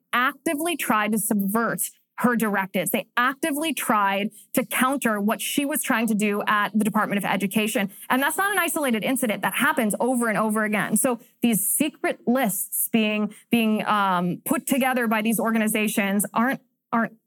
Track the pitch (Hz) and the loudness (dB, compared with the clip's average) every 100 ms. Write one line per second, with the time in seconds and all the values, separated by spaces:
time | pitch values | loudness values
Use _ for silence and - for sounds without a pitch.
0 | _ 233 254 262 - 302 330 339 - 220 | _ 0 0 0 -4 -2 -2 -2 0 0
1 | 214 220 - 214 196 226 226 175 - - | 2 0 0 0 0 0 -2 -4 -6 -10
2 | _ - 247 233 220 202 190 190 165 226 | _ -2 0 2 0 -2 -2 -4 -2 -4
3 | - - 247 269 330 285 330 285 - 214 | -2 0 0 0 -2 -2 -2 -4 0 2
4 | 196 196 220 - - - - - 254 277 | 2 0 -4 -8 -4 -2 -2 0 0 2
5 | 240 208 202 214 - - 285 302 - 233 | 0 0 0 -2 -2 -2 -2 -2 0 0
6 | 233 214 214 202 - 214 202 220 208 214 | 2 0 0 0 0 0 2 0 0 0
7 | 196 202 185 202 196 220 214 226 196 - | 0 -2 0 -2 0 0 0 -2 -4 -8
8 | - 254 277 311 392 392 339 330 277 220 | -2 0 0 0 0 0 0 0 0 0
9 | 208 262 240 202 202 196 269 302 220 - | 0 -2 -2 -2 -2 0 0 2 0 0
10 | 240 254 233 196 220 214 214 214 147 220 | 0 0 0 0 0 0 0 0 0 0
11 | 262 233 - _ 240 214 - - 302 - | 0 -2 -8 _ 0 2 0 0 -2 0
12 | 349 - - 254 233 180 - - - 226 | -4 -2 0 2 0 -2 -6 -6 0 0
13 | 214 214 208 - _ 233 220 214 - 208 | 2 0 -4 -6 _ 2 2 0 0 2
14 | 196 180 180 - - - - 277 262 254 | 2 2 0 -2 0 -2 0 0 2 0
15 | 233 220 220 220 226 226 214 - 214 214 | 0 0 0 0 0 0 0 0 0 0
16 | 196 202 190 - 240 262 _ _ _ 233 | 0 0 -2 0 0 -2 _ _ _ -2
17 | 226 - | -2 -6